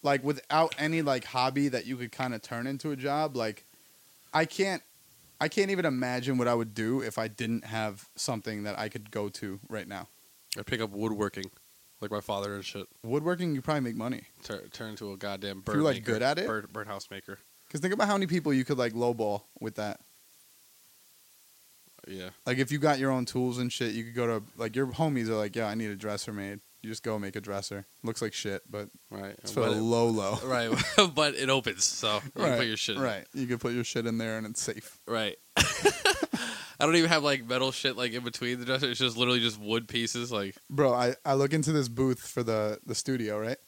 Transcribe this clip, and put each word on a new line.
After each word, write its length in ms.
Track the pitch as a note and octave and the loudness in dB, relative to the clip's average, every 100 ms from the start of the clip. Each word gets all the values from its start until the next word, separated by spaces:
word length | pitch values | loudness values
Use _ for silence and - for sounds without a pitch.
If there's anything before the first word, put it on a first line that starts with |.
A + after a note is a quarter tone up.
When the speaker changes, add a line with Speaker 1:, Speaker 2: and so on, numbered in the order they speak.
Speaker 1:
Like, 200 | D3 C#3 | 4 2
without 520 | C3+ D3+ - D3+ D#3+ - | 2 -2 2 4 4 2
any, 220 | D3+ E3 | 0 2
like, 240 | C#3+ C3 - | 2 0 0
hobby 420 | B2+ C3 C3+ C#3+ | 0 2 2 2
that 160 | B2 G2 | 0 -2
you 80 | B2+ | -6
could 140 | A#2+ | -6
kinda 280 | - B2+ A2+ | -4 -4 -4
turn 280 | - A#2 B2+ | -6 -4 -4
into 240 | C3+ D#3 | -4 -6
a 40 | C#3 | -4
job. 400 | C#3 D3 D#3 B2+ | -2 0 0 0
Like, 300 | A2 G#2 - - - - _ _ - | -2 -4 -16 -20 -20 -20 _ _ 0
I 120 | D#3 D#3+ | 2 2
can't, 360 | - G3 F3+ - - - - - _ | 2 0 0 -8 -20 -20 -20 -20 _
I 80 | D#3 | 0
can't 240 | G#3 G3 | 2 2
even 140 | F#3+ E3 | 4 2
imagine 520 | B2+ B2+ B2+ B2 B2+ | 2 0 0 0 2
what 100 | A#2+ | 4
I 60 | |
would 200 | A#2+ A2+ G#2+ | 4 2 -2
do 260 | A2 C3 | 0 0
if 160 | A2+ A2+ | 0 -2
I 100 | A2 | -4
didn't 380 | G#2+ A#2 A2+ A2 | -4 -2 -2 -2
have 420 | A2 A2 G2 - - | -2 -2 -6 -16 -6
something 480 | - A2+ A2 G#2+ | -4 -2 -4 -4
that 140 | G#2 G2+ | -4 -4
I 100 | A2 | -6
could 200 | A2+ G#2+ | -6 -8
go 180 | A2 G#2 | -4 -4
to 300 | - G#2 G2 - | -6 -8 -10 -10
right 180 | A2 F#2 | -10 -8
now. 200 | G2 - _ - _ _ - | -10 -12 _ -20 _ _ -10
Speaker 2:
I'd 80 | G#2 | -4
pick 120 | A#2+ | -2
up 100 | A2 | -2
woodworking, 540 | G2+ A2 G#2+ G2+ - F#2 - _ - _ _ | -2 -2 0 -2 -2 -10 -14 _ -20 _ _
like 100 | G#2 | -6
my 100 | G#2 | -6
father 320 | G2+ G2+ G2+ G2+ | -2 -4 -4 -6
and 80 | |
shit. 220 | F#2+ G2+ F#2 - | -8 -10 -12 -14
Speaker 1:
Woodworking, 520 | A2+ C#3+ D#3 F3 F3 C#3 | -2 -2 0 -2 -2 -2
you 80 | |
probably 180 | C3 D3+ | 0 0
make 140 | B2 A#2 | 0 -2
money. 280 | A2+ B2+ - - | -4 -6 -10 -20
Speaker 2:
Tur-, 240 | - G#2 - | -10 -10 -10
turn 200 | - A2 | -12 -10
into 200 | G#2 G#2 | -8 -10
a 60 | F#2+ | -6
goddamn 420 | G2+ G2 G2+ F#2+ | -6 -4 -6 -6
Speaker 1:
If 60 | F#2+ | 0
Speaker 2:
bird 80 | B2+ | 4
Speaker 1:
you're, 80 | |
like, 120 | D3+ A#2 | 4 2
Speaker 2:
maker, 140 | A2 | 0
Speaker 1:
good 80 | A2 | 2
at 160 | B2 D#3+ | 2 0
it? 80 | C#3+ | -2
Speaker 2:
bird, 260 | A2 A2 | -4 -4
birdhouse 380 | G#2+ G#2 G2 - | -10 -8 -10 -10
maker. 300 | G2 - G2 - _ _ | -14 -12 -16 -18 _ _
Speaker 1:
'Cause 100 | D#3 | -4
think 140 | F3+ | -2
about 140 | G#3 G3+ | 2 2
how 80 | G3 | 2
many 120 | F#3 | 2
people 260 | F3 D#3 | 2 4
you 120 | C3 B2+ | 2 2
could, 120 | C3+ | 0
like, 140 | A#2+ | 0
lowball 520 | A2+ A#2+ A2+ G#2+ G#2 - - | 2 0 2 0 -2 -8 -8
with 140 | A2+ G#2+ | -8 -4
that. 260 | G#2 - - - _ - - _ _ _ _ _ _ _ _ - _ _ - _ - - - | -6 -8 -16 -20 _ -20 -20 _ _ _ _ _ _ _ _ -20 _ _ -20 _ -20 -20 -14
Speaker 2:
Yeah. 220 | F#2+ F#2 - - | -12 -12 -8 -2
Speaker 1:
Like, 120 | B2+ | 0
if 140 | B2+ | 2
you 80 | C#3+ | 4
got 200 | D3+ C#3 | 4 4
your 120 | C3+ | 2
own 140 | C3 A#2+ | 2 0
tools 340 | B2+ B2+ B2 | 0 0 0
and 120 | B2 | -2
shit, 220 | - A#2 | 0 -2
you 100 | A2 | -2
could 120 | A2+ A#2+ | -4 0
go 100 | A#2 A2+ | 0 0
to, 60 | G#2 - | -4 -6
like, 180 | A2+ A2+ | -4 0
your 120 | C3+ | -2
homies 400 | A#2 D#3+ C3+ A2 | 2 2 2 0
are 60 | A2 | 0
like, 200 | G#2 F#2+ | 0 -2
"Yeah, 120 | A2 | -2
I 80 | A2 | -2
need 160 | A2 | -4
a 40 | G2 | -4
dresser 380 | G#2+ G2+ - | -4 -4 -6
made." 260 | G#2 G2 G2+ - - | -6 -6 -10 -14 -14
You 80 | A2 | -10
just 140 | A2 | -6
go 160 | A#2 G#2+ | -4 -4
make 160 | G2 G#2 | -4 -6
a 60 | |
dresser. 440 | G2+ G2 G2 G2+ - _ | -6 -6 -4 -8 -10 _
Looks 200 | A2 A2+ | -6 -4
like 100 | A2 | -4
shit, 300 | - G#2 G2 - | -4 -4 -6 -6
but 200 | G#2 G#2 - - | -10 -10 -14 -14
Speaker 2:
Right. 240 | G2+ G2 G#2 | -10 -10 -10
Speaker 1:
it's 140 | G#2 | -4
for 80 | G#2 | 0
the 60 | A2 | 2
Speaker 2:
But 100 | G#2+ | 4
it 40 | |
Speaker 1:
low 260 | A2+ A#2 A#2 | 4 6 6
low. 320 | A2 G2 G#2+ | 4 0 -2
Speaker 2:
Right. 240 | B2+ B2+ A#2 - E5 D5+ | 0 0 2 2 2 4
<laughs> 180 | F#3+ C#3+ | 4 4
But 200 | D3 D#2+ | 2 2
it 140 | C3 | 2
opens, 340 | C3+ B2 F#2 - | 2 2 0 0
so 360 | - A2 G#2 C#3 - | 2 0 0 -2 -2
you 60 | |
Speaker 1:
Right. 80 | F3 | 2
Speaker 2:
can 80 | A#2+ | 2
put 100 | A#2 | 2
your 100 | G#2+ | 0
shit 180 | - A2 | -2 0
in. 60 | |
Speaker 1:
Right. 240 | C3 G2 - C#3 | 0 -2 -6 -6
You 100 | B2 | -2
can 140 | A#2+ | 0
put 140 | B2 | 0
your 100 | A#2+ | 0
shit 240 | A#2 B2 A#2 | 0 -2 -2
in 100 | A2+ | -2
there 200 | A2+ A2 | -2 -4
and 80 | A2 | -6
it's 140 | A2+ | -6
safe. 380 | - A2 - - - | -6 -6 -12 -16 -4
Speaker 2:
Right. 300 | A2+ G#2 - _ | -2 -2 -4 _
<laughs> 100 | - | 2
I 1300 | - - - E5 - C#5 E4+ - A#3 - - - D3+ | 2 4 2 4 2 2 -2 -4 -6 -8 -12 2 6
don't 100 | E3+ | 6
even 140 | E3 | 6
have, 120 | D#3+ | 6
like, 220 | C#3+ C#3 A#2 | 4 0 0
metal 260 | B2+ C3 | 0 0
shit, 240 | - C#3 A#2+ | 0 -2 0
like, 180 | B2 | -2
in 100 | A#2 | -2
between 340 | A#2+ - B2 B2 | -6 -4 -2 -2
the 60 | A#2+ | 0
dresser. 240 | C3 C#3 | 0 0
It's 100 | A#2+ | 2
just 160 | C3 A2+ | 0 4
literally 240 | B2 B2 | 4 4
just 200 | A#2 G#2 | 2 -2
wood 280 | G#2 A2+ A2+ | 0 -2 0
pieces, 440 | A#2+ A#2 A#2+ A#2+ | -2 -2 -2 -2
like 240 | A2+ G2 - - | -2 -4 -8 -6
Speaker 1:
Bro, 220 | C#3+ C#3 | 2 4
I, 220 | B2 B2 B2+ | 6 2 2
I 120 | D3 C#3 | 2 4
look 180 | C#3 | 4
into 180 | D#3 D3+ | 2 4
this 160 | D3+ B2+ | 2 2
booth 320 | A#2 C3 B2 | 2 2 2
for 220 | - - | -2 -2
the, 380 | A#2 A2 G#2+ G#2+ | 0 2 0 -4
the 120 | - A2+ | -6 -4
studio, 440 | - C3 G#2+ G#2 | -2 -2 0 -2
right? 180 | A2 C3 | -2 -6